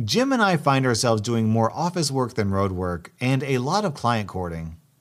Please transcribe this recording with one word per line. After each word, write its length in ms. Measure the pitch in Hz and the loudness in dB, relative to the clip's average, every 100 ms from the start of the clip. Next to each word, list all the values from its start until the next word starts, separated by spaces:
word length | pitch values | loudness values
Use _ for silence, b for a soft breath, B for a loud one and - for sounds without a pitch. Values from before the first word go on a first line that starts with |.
Jim 280 | 104 185 269 | -2 0 2
and 80 | 247 | 2
I 160 | 196 165 | 2 2
find 300 | 143 135 127 | 2 2 2
ourselves 360 | 110 123 110 | 2 2 2
doing 260 | 110 113 110 | 0 0 2
more 240 | 113 113 | 2 2
office 360 | 120 170 180 143 | 0 -4 -2 -2
work 260 | 135 123 | -2 -2
than 180 | - 101 | -2 0
road 180 | 95 98 | 0 0
work 420 | 90 90 85 - _ | -2 -4 -6 -10 _
and 220 | 127 135 | -2 0
a 160 | 139 127 | 0 -2
lot 260 | 135 202 | 0 0
of 100 | 196 | -2
client 340 | 143 120 113 95 | -2 0 0 -2
courting. 480 | 92 87 82 82 85 _ _ | -6 -6 -6 -10 -12 _ _